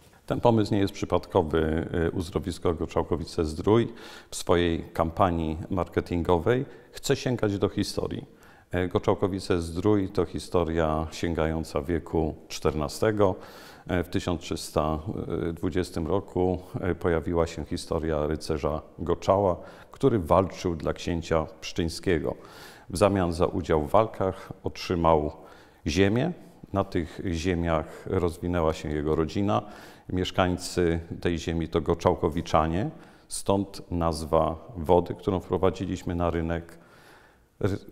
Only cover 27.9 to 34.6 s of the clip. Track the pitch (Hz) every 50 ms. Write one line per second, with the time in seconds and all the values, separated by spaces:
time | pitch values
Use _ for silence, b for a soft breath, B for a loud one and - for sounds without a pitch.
27.9 | - - - - - 92 85 87 85 - - 87 87 87 80 78 78 - - 78
28.9 | 76 76 73 78 78 78 80 78 - 98 101 101 107 113 - B B B B B
29.9 | B B B B 87 90 92 - - - 92 90 90 87 - - - 90 87 82
30.9 | 82 82 82 - - - - 90 87 80 - 85 82 82 80 80 - 87 78 -
31.9 | 85 - - 95 90 - - 85 76 85 80 - - 80 78 80 80 90 117 156
32.9 | - B B B B B B B - - - - 98 101 98 - - - - -
33.9 | 90 87 82 85 80 78 80 76 80 80 78 78 80 80